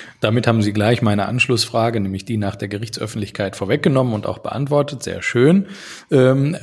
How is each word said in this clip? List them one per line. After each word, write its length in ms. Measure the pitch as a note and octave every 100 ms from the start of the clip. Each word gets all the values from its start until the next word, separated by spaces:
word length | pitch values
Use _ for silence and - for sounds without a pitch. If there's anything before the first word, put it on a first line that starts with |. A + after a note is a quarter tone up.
| - -
Damit 260 | A2 A2+ A#2+
haben 140 | A2+
Sie 100 | G#2
gleich 300 | G#2 G#2 A#2+
meine 240 | A2+ G#2 G2
Anschlussfrage, 760 | B2 - A#2+ - A#2 A2+ A#2
nämlich 240 | G2 F#2+
die 140 | - A2+
nach 180 | G2+ -
der 140 | G#2
Gerichtsöffentlichkeit, 880 | G2+ A2 - A2 A2+ G#2 - G2 -
vorweggenommen 560 | F#2+ D3 D#3+ C3 C3
und 140 | G#2+ -
auch 100 | -
beantwortet. 640 | - - C#3 D3 C#3+ C3
Sehr 180 | - F2+
schön. 440 | - B2 C3+ F#3+ G3 - - - -
Ähm, 460 | C#3 B2+ C3+ C#3 E3